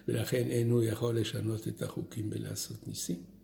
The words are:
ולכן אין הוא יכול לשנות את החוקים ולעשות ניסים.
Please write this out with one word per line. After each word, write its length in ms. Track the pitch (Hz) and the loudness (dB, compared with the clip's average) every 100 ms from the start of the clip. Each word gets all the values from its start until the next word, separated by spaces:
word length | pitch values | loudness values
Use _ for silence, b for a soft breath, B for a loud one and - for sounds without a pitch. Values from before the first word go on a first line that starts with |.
| - | 0
ולכן 420 | 117 107 127 123 | 0 2 2 4
אין 200 | 123 117 | 4 6
הוא 120 | 120 | 6
יכול 360 | 110 110 120 113 | 4 2 2 2
לשנות 500 | 107 - 107 110 113 | 0 0 -2 -2 -4
את 140 | 110 | -4
החוקים 480 | - - - - 107 | -4 -4 -6 -4 -4
ולעשות 560 | 110 110 107 - 110 - | -4 -4 -6 -6 -8 -8
ניסים. 340 | 104 - 175 - - | -6 -4 -4 -6 -20